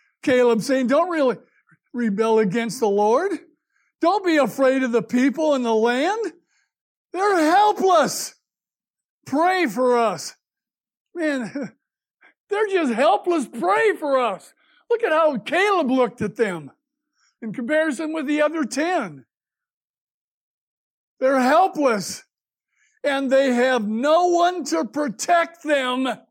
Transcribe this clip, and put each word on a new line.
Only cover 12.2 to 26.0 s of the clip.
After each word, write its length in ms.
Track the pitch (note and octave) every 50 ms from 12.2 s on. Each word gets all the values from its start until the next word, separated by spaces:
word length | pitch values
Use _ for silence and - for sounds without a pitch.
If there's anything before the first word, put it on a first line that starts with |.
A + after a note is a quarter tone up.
| _ _ _ _ _ -
they're 200 | G4 G#4 A4 G4
just 240 | G4 F4+ D#4+ B3+
helpless. 560 | A3 G#3+ C#4 E4 G4+ G4 - F4+ E4+ D#4+ A#3 -
Pray 480 | - A#3 E4 F4+ G4+ A4 A4+ G#4+ F#4
for 220 | - D#4 C#4+ C4+ C4
us. 360 | B3 A3 F#3+ E3 - - _ _ _ _ _ _ _ -
Look 140 | A#4+ A#4
at 80 | A#4 F#4
how 260 | D#4 D#4+ E4 D#4 C#4 G#3+
Caleb 520 | - - D4 F4 G4 G#4 G4 F4+ D4 A#3
looked 320 | C4 C4 B3 A3+ - -
at 140 | G#3+ G3 -
them 340 | - A3+ G3 F3+ D#3+ D3 C3 - _ _ _ _ _ _ _ _ _ _ _ _ _
in 120 | A#3 A3
comparison 600 | E3+ C4+ A#3+ A#3 D4+ D#4 D#4+ D#4+ C4 D#4+ D#4+ D#4
with 160 | D#4+ D#4+ C#4 C#4+
the 120 | D4 D4+
other 220 | D4+ D4+ D4+ E4
ten. 600 | C#4+ G3 - C4+ D#4 F4 F#4 D#4+ A3+ F3 D3 C3+ - _ _ _ _ _ _ _ _ _ _ _ _ _ _ _ _ _ _ _ _ _ _ _ _ _ _ _ _ _ _ _ _ _ _ _ _ _ _ -
They're 180 | C4 C4 C#4 C4
helpless. 840 | B3 B3+ D4+ E4+ F#4+ F#4+ F#4+ D4+ C#4+ B3+ A3 G3+ E3+ - - - - _ _ _ _ _ _ _ _ _ _ _ _ _ _ _ -
And 260 | C#4+ C4+ C#4 C#4 B3
they 220 | C4+ C4+ C#4 C4
have 340 | B3 A#3+ B3 C4 B3+ A#3+ G#3
no 400 | G#3 G#3+ A3+ C4 D4+ D#4 F4 F4+
one 380 | F4+ F4 E4+ F4 F4+ F4+ F4+ C#4
to 200 | - D#4+ D#4+ D4+
protect 800 | - - D4 D4 C4+ F3 - - - F4 E4+ E4 E4+ - -
them. 460 | - D4+ D4 C#4 B3+ B3+ B3+ C4